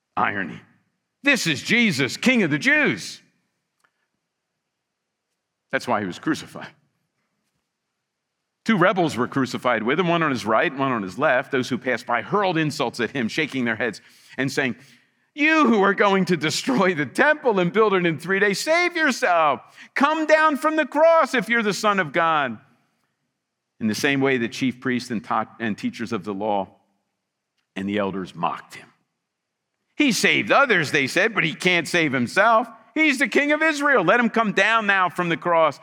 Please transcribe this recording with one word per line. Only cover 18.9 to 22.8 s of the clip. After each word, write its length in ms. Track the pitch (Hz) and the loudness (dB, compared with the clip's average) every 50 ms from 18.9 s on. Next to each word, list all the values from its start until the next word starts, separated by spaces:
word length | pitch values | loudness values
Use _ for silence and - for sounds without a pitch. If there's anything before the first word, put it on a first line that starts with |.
| 349 | -2
yourself. 640 | 330 320 285 233 - 254 196 175 165 160 147 131 - - - _ - - - _ | 0 0 0 0 0 0 2 2 4 4 2 2 0 -6 -14 _ -20 -20 -12 _
Come 320 | - 269 294 311 320 311 | -2 0 0 0 0 2
down 320 | 302 311 320 311 311 302 - | 4 4 4 4 2 2 0
from 200 | - 311 311 311 | -2 -2 0 0
the 100 | 302 - | -2 -2
cross 460 | - 285 320 330 330 330 302 247 - | 2 4 4 6 6 6 4 4 0
if 140 | 247 185 220 | -2 -2 0
you're 160 | 233 240 214 | 0 0 0
the 100 | 208 180 | 0 -2
Son 260 | - - 214 202 190 | 0 0 0 2 2
of 120 | 180 147 | 0 0
God." 480 | - 175 165 165 160 151 139 123 110 104 - _ _ _ | 0 0 2 2 2 2 0 -2 -4 -10 -14 _ _ _